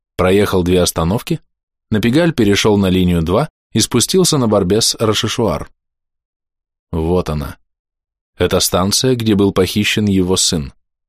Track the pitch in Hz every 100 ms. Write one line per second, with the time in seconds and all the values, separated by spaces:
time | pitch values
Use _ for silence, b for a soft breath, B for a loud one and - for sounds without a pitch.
0 | _ - 92 101 98 95 87 90 85 -
1 | 82 110 - 165 _ _ _ _ - 107
2 | 117 143 170 - 104 101 113 101 95 92
3 | 90 85 80 104 156 _ _ 113 - 120
4 | - 190 175 147 117 104 90 104 - -
5 | 110 104 107 - 107 73 - _ _ _
6 | _ _ _ _ _ _ _ _ - 82
7 | 82 90 80 76 71 - _ _ _ _
8 | _ _ _ - 90 92 - 90 95 -
9 | 131 123 110 101 98 95 92 104 104 113
10 | 101 95 90 92 - 85 67 - _ _